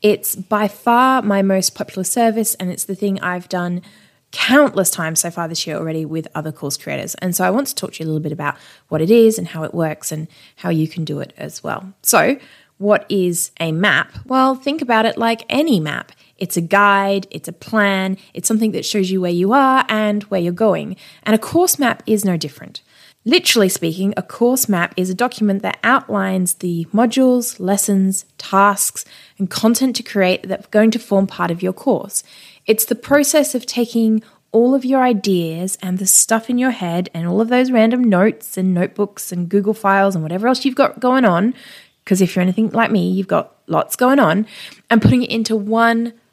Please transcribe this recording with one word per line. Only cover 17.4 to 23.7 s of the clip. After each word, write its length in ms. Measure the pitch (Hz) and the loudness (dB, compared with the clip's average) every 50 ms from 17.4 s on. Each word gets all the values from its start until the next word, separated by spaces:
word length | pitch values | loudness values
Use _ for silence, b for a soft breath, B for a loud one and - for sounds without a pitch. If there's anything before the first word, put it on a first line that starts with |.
| - - | -14 -14
a 60 | 180 | -18
plan, 640 | _ - - - 220 208 202 196 190 190 190 190 190 b b b | _ -14 -4 0 0 2 2 2 0 -2 -4 -6 -6 b b b
it's 140 | - 185 - | -8 -4 -2
something 240 | 226 214 226 214 | -2 0 0 0
that 120 | - 185 - | -2 -4 -6
shows 280 | - - 208 190 185 | -4 -2 -2 -2 0
you 100 | 190 190 | 0 -2
where 100 | 180 175 | -2 0
you 220 | 175 175 180 196 233 | 0 0 0 2 4
are 320 | 285 269 269 262 262 254 - | 4 4 4 2 2 0 0
and 360 | 220 214 214 208 208 208 202 | 0 0 0 0 0 -2 -4
where 180 | - - 190 | -4 -4 -2
you're 100 | 170 175 | -2 -2
going. 460 | 180 175 220 220 185 160 147 147 185 B B B B B | -2 2 2 2 2 0 -2 -8 -12 B B B B B
And 140 | B - 214 | B 0 0
a 40 | 220 | 0
course 380 | 220 - - 330 359 370 - - | 0 0 0 0 2 2 0 0
map 240 | 285 240 - - - - | 0 -2 -2 -2 -2 -2
is 180 | 220 208 202 | -2 0 0
no 100 | 196 180 | 0 -2
different. 460 | 165 156 147 - - - - - - b b b b b b b b _ | -2 -4 -8 -12 -14 -20 -20 -20 -20 b b b b b b b b _
Literally 460 | 220 262 359 349 - - 240 202 185 | 0 0 0 2 2 2 2 2 2